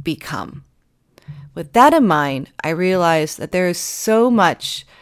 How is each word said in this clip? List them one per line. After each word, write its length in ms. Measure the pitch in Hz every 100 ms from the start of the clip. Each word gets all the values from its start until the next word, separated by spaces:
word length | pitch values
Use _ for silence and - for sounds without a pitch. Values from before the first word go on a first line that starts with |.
become. 640 | 151 151 - 135 - - _ _ _ _ _ _ - - -
With 180 | 165 156
that 180 | 233 285
in 140 | 320 220
mind, 440 | 151 143 135 - -
I 60 | 156
realized 680 | 165 185 185 170 160 156 -
that 140 | -
there 160 | 180 180
is 100 | 175
so 520 | - - - 220 247
much 560 | 226 175 - - - - -